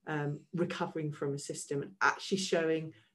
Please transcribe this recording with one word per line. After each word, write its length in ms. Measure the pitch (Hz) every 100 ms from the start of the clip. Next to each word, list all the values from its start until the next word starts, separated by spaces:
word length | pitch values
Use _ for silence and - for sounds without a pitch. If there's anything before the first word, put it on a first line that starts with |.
| -
um, 340 | 151 147 147 -
recovering 580 | - 175 - 175 165 151
from 220 | 147 143
a 60 | 139
system 420 | - 151 - 143
and 100 | - -
actually 360 | - - - 190
showing 560 | 190 170 160 160 160 - _